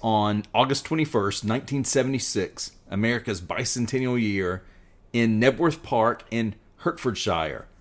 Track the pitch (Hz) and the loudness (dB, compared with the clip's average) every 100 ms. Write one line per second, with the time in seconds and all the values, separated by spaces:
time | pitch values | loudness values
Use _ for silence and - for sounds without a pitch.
0 | 113 107 104 104 104 110 131 139 - 160 | 0 2 2 0 0 2 4 2 -2 -2
1 | 151 117 101 - 104 110 - 139 123 139 | 0 2 0 0 -2 -2 -2 -4 0 0
2 | 127 135 - 104 90 - - - - 95 | 2 0 -2 -2 -4 -6 -12 -14 -8 -2
3 | 113 120 113 95 87 85 123 123 117 135 | 0 0 -2 -6 -4 -4 -2 -2 -2 0
4 | 127 123 110 98 90 92 - - - - | 0 0 0 0 0 -2 -8 -20 -20 -20
5 | - 120 117 107 123 135 165 151 - 120 | -6 2 2 4 4 4 2 0 -2 2
6 | 113 117 - 117 113 104 - - - 170 | 2 0 -4 -4 -4 -6 -14 -6 -4 -2
7 | 131 101 - 82 78 62 - - | -2 -2 0 0 -2 -6 -12 -20